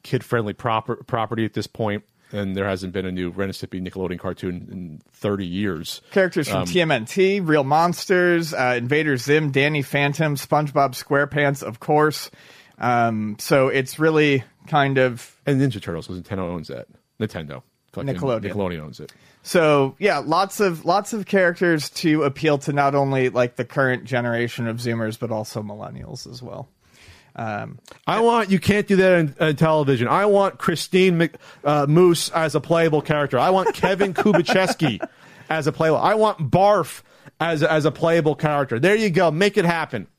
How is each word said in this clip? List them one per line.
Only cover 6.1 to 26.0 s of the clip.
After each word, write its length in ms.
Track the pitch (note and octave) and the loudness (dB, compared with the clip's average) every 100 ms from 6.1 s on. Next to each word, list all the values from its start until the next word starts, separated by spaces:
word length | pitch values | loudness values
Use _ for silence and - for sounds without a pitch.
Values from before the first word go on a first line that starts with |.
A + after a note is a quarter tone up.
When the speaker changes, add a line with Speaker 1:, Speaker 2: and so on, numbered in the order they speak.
Speaker 2:
Characters 380 | G3+ F#3 F3 C#3+ | 0 0 -2 -2
from 120 | F#2+ | -4
Speaker 1:
Um, 40 | |
Speaker 2:
T 160 | F2+ F3 | -2 0
M 100 | D#3+ | 0
N 140 | C3 | -2
T, 340 | A2 G3 F#3+ G3+ | -2 0 2 2
Real 240 | E3 D3+ | 2 0
Monsters, 880 | C3+ D3+ F3 E3 - F3+ F3+ E3+ D#3+ | 2 2 2 -2 0 2 2 2 -2
uh, 200 | C#3+ B2+ B2 | -2 0 0
Invader 380 | A#2+ D3+ D#3 | 0 0 0
Zim, 360 | B2+ B2+ D3+ D3+ | -2 2 2 2
Danny 320 | C3+ C#3+ D3+ | 0 0 0
Phantom, 520 | C3 C#3+ C#3+ C#3 D#3 | -2 0 0 0 -2
SpongeBob 560 | C#3 - D3+ D3+ C#3+ C#3 B2 | -2 0 0 0 0 0 -2
SquarePants, 640 | - C#3 C#3+ D3 C#3+ C#3 | -2 0 0 0 0 -2
of 160 | - A2 | -8 -8
course. 520 | - D3+ D3+ D3 - - - - _ _ | 0 2 2 0 -12 -18 -20 -20 _ _
Um, 580 | A#2+ A#2+ A#2 A2 G#2+ G#2 | 0 2 2 0 -6 -8
so 280 | - D3 C3 | 0 2 4
it's 280 | C3 C3 - | 0 -4 0
really 440 | D#3+ D#3 D3 C#3 - _ - | 2 4 4 2 -2 _ -2
kind 300 | D3+ C#3 C3+ | 0 2 2
of 420 | B2+ A#2 - _ | 2 0 -16 _
Speaker 1:
And 160 | - C3+ | -2 2
Ninja 200 | C#3 G2+ | 0 -2
Turtles, 260 | G2 E2 D2+ | -8 -8 -8
'cause 120 | F#2 | -12
Nintendo 200 | F2 G2 | -8 -8
owns 280 | F2 F2 D2+ | -6 -8 -10
that. 200 | B1+ - _ _ _ | -14 -14 _ _ _
Nintendo. 420 | A2 F2 D2+ C2+ _ _ _ | -6 -6 -12 -14 _ _ _
Fucking 160 | - C#3 | -8 -6
Speaker 2:
Nickelodeon. 360 | F2+ C3+ A2+ F#2+ | -4 -2 -2 -4
Speaker 1:
Nickelodeon 280 | G2+ F#2 E2+ | -4 -4 -6
owns 180 | D2+ B1+ | -12 -16
it. 140 | D2+ _ _ _ | -20 _ _ _
Speaker 2:
So, 500 | - F3+ D#3 D3 C3+ - | -2 2 4 4 2 0
yeah, 200 | G3 D3 | 0 0
lots 400 | C3 E3 G3 - | 0 0 0 0
of, 240 | G3 E3 | -2 0
lots 260 | D#3+ F#3+ G3+ | 0 -2 -2
of 140 | A3 | -8
characters 640 | F#3 G3 F3 F3 F3+ D#3+ C#3 | 0 2 2 2 2 2 -2
to 320 | - E3+ D3+ | -2 0 2
appeal 340 | C#3+ C3+ D#3 C#3+ | 0 0 0 0
to 120 | C#3 | 0
not 220 | C#3+ C#3+ | 0 2
only, 320 | C#3+ C#3 C3+ B2+ | 2 0 0 0
like, 280 | B2 B2 - | 0 -2 -2
the 80 | |
current 400 | B2 - C3 B2 | -6 0 0 -2
generation 640 | G#2+ B2+ A#2+ A#2 A#2 - A#2 | -4 -4 -2 -2 -4 -4 -6
of 100 | A#2 | -4
Zoomers, 420 | A#2+ A#2 A2 A2 | -4 -4 -4 -6
but 120 | A2+ | -6
also 300 | A2 A2 A2+ | -6 -6 -10
millennials 640 | G#2+ G#2 - - | -10 -12 -14 -14